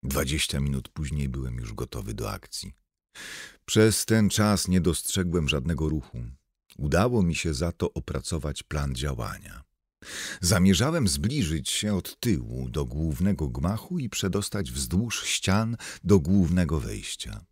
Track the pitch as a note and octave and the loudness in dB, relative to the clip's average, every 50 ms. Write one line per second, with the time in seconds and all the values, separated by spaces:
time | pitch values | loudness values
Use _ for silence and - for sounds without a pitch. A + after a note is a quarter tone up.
0 | - B1+ C#2 C#2+ D2+ C2 D2+ D#2 - - - C#2+ C#2 C#2+ C2+ C2 B1 - _ - | -4 -2 0 0 0 0 0 -2 -2 0 0 0 0 0 0 -2 -4 -6 _ -6
1 | D#2 C2+ C#2+ D2 C#2 C2+ B1 C2+ C2 B1+ A#1+ A#1+ A#1+ A1 G#1+ G#1 B1 - - - | -6 -4 -2 -2 -2 -2 -2 -4 -6 -6 -6 -6 -8 -8 -6 -8 -8 -8 -6 -8
2 | G2 G2+ A2 G#2 A2 - G2+ G2 - - - - - F#2+ - _ _ _ _ _ | -8 -8 -6 -6 -6 -6 -6 -8 -10 -12 -12 -10 -10 -12 -14 _ _ _ _ _
3 | _ _ _ - - - - - - - - _ _ - - - A2 A2 G2+ - | _ _ _ -18 -16 -14 -14 -14 -14 -16 -18 _ _ 0 4 6 6 6 6 4
4 | - - A2+ A2 G#2+ F#2+ - - G#2 G#2+ G#2 F2+ - - F#2 F#2 E2 F2+ D#2+ - | 2 4 4 4 6 4 4 4 4 4 4 2 2 4 2 4 4 4 2 0
5 | - - - G2 F#2 F2+ E2 F2 D#2 C#2 D2+ C#2+ B1+ D#2+ E2+ - D#2 D#2 D#2 D2+ | -2 -2 -2 0 0 2 2 2 2 2 0 0 0 0 0 0 0 0 0 -2
6 | C2+ - - A#1+ A#1+ A#1+ C2 _ _ _ _ _ _ _ - - - D2 C#2 E2+ | -4 -6 -10 -10 -10 -10 -12 _ _ _ _ _ _ _ -10 -4 -2 2 2 4
7 | G#2 B2 B2 A#2 F#2+ E2+ D#2+ C#2+ - E2+ D2+ B1 E2 E2+ - _ - E2 _ D#2+ | 4 4 4 4 2 2 2 0 -2 -2 -2 0 -2 -2 -2 _ -4 -4 _ -4
8 | C#2 - - - - - - D#2+ - D2 C#2+ - - _ - D2+ C#2+ C#2 C2 A#1+ | -8 -4 -6 -6 -4 -4 -6 -4 -4 -4 -6 -6 -8 _ -4 -2 -2 -2 -2 -2
9 | C2 D2 C2+ A#1 A1+ G1+ - - - - - - C2 _ _ _ _ _ _ _ | -2 -4 -4 -4 -6 -8 -8 -12 -14 -16 -18 -18 -20 _ _ _ _ _ _ _
10 | - - - - - - - - - E2+ A2 F#2 F2 F#2+ F#2+ D#2 A2+ D3 E3 E3+ | -18 -14 -12 -10 -10 -10 -8 -2 0 2 4 6 6 6 6 6 4 2 2 2
11 | C3 F#2+ C#2+ C#2+ D2 G#2+ C#3+ D3+ A2 D2+ D#2+ D#2+ C2 - - - - G#2+ G#2 F#2 | 2 0 0 0 0 0 0 0 0 0 0 -2 -2 -2 -4 -2 -2 0 -2 -2
12 | E2+ - - _ - A#2+ G2+ C#2+ A#1 A1 A#1 B1+ C2 B1+ A#1 D2+ C#2+ B1 B1 D2 | -2 -6 -12 _ 0 0 0 0 0 -6 -6 -6 -6 -4 -2 -4 -4 -2 -2 -2
13 | D#2+ D#2+ D2+ B1+ F2 G2 G2 - D#2+ C2+ A#1 B1+ C#2 F2 G#2 A2 - - F3 F3+ | -2 -2 0 0 2 0 2 0 -2 -4 -2 -2 -2 -2 -2 -2 -6 -6 -6 -4
14 | C3+ G#2 - - - G2 F2 G2 G#2 - - G#2+ F#2+ B1+ A#1+ C2+ C2+ A#1 D#2+ F#2 | -4 -4 -4 -2 -2 0 0 0 -2 -2 -4 -4 -6 -4 -4 -6 -4 0 0 0
15 | A#2 A#2 - - - - - - - - F#2+ G#2 A2+ A2+ A#2 - - - - - | 0 0 -4 -6 -4 -4 -4 -2 2 2 2 4 2 0 -2 -6 -8 -14 -14 -8
16 | - - G#2 F#2+ C#2+ D#2 G2 G2+ F2+ D#2+ F2+ F2+ F2+ D2+ D#2+ D#2 B1 - G2+ - | 2 6 6 6 6 6 4 6 6 6 4 2 2 2 0 -2 -2 -4 -6 -8
17 | G2 - - - - G2 - - F#2+ _ | -8 -10 -10 -10 -10 -12 -12 -14 -16 _